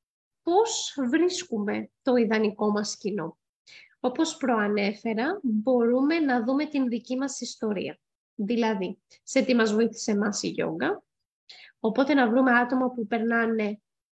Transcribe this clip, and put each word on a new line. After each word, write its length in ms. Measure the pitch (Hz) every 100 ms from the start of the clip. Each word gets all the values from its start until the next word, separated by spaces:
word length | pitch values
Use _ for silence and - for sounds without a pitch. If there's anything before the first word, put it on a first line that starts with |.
| _ _ _ _
πώς 540 | 339 370 453 - - - 240
βρίσκουμε 840 | 302 349 - - 220 208 214 208 _
το 140 | 269 247
ιδανικό 540 | 220 220 214 202 214
μας 260 | 208 208 -
κοινό; 420 | 196 202 165 - _ _ _ - - _
Όπως 360 | 254 254 320 -
προανέφερα, 1040 | 254 226 208 208 202 214 226 220 277 403
μπορούμε 760 | 254 214 262 247 233 254 285 330
να 260 | 285 247
δούμε 220 | 220 269 302
την 220 | 294 247
δική 280 | 233 - 254
μας 240 | 269 -
ιστορία. 580 | 240 - 220 190 147 - _ _ _
Δηλαδή, 640 | - 202 233 220 202 185 - _ _
σε 200 | - 269
τι 120 | 262
μας 180 | 240 220
βοήθησε 380 | 214 233 - -
εμάς 320 | 202 202 -
η 60 | 180
γιόγκα. 560 | - 165 160 277 415 - _ _ _ - - - _
Οπότε 340 | 220 247 277
να 140 | 285 233
βρούμε 240 | 247 262
άτομα 380 | 240 240 254 254
που 160 | 247 214
περνάνε, 720 | 233 226 233 226 220 208 214 _ _ _